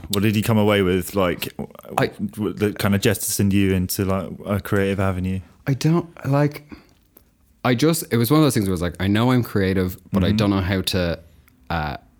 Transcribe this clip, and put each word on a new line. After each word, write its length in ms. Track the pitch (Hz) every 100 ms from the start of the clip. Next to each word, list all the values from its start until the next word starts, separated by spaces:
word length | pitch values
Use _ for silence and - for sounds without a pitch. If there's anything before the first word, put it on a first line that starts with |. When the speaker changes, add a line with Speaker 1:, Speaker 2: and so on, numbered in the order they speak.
| -
Speaker 1:
what 120 | 101
did 140 | 107 107
you 80 |
come 140 | 104 110
away 240 | 104 104
with? 340 | 92 92 85 98
Like, 380 | 90 - - - - - - -
Speaker 2:
I 100 | 131
Speaker 1:
w-, 440 | - 101 - 104 -
that 220 | 104 -
kind 160 | 101
of 60 | 98
jettisoned 540 | 113 98 - - 101
you 200 | 98 98
into, 300 | 95 92 -
like, 240 | 95 95 87 - 90
a 140 | 101
creative 400 | - 101 98 98
avenue? 400 | 95 92 92 95 - - -
Speaker 2:
I 100 | 139
don't, 320 | 156 170 170 - -
like, 400 | 139 147 147 - - - _ _ _ _ _ _ _
I 100 | 120
just, 300 | 120 151 165 -
it 60 | 120
was 120 | 117
one 100 | 156
of 40 | 151
those 80 |
things 140 | 120 98
where 60 |
I 40 | 90
was 20 |
like, 120 | 87 -
"I 80 | 95
know 240 | 101 120
I'm 100 | 127
creative, 560 | 113 104 95 95 92 92 -
but 100 | 98
I 40 | 92
Speaker 1:
Mm-hmm. 100 | 107
Speaker 2:
don't 120 | 101
know 100 | 98
how 200 | 87 98
to, 360 | 90 95 87 80 - - _ _ _
uh, 260 | 85 73 - - _